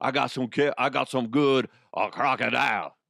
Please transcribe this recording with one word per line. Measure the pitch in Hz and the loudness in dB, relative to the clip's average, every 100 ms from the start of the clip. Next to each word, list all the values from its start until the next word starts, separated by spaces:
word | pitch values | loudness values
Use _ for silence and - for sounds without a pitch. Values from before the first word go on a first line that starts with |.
I | - | -2
got | 135 127 | 0 -2
some | - 127 | -2 -6
ca-, | - 147 - | 0 0 2
I | 131 | -2
got | 135 131 | 0 -2
some | 131 117 | -2 0
good, | 131 143 135 120 _ _ | 2 4 4 0 _ _
uh, | - 101 | -4 -4
crocodile. | - 135 127 120 120 135 107 78 _ _ | 0 0 2 0 2 2 0 -4 _ _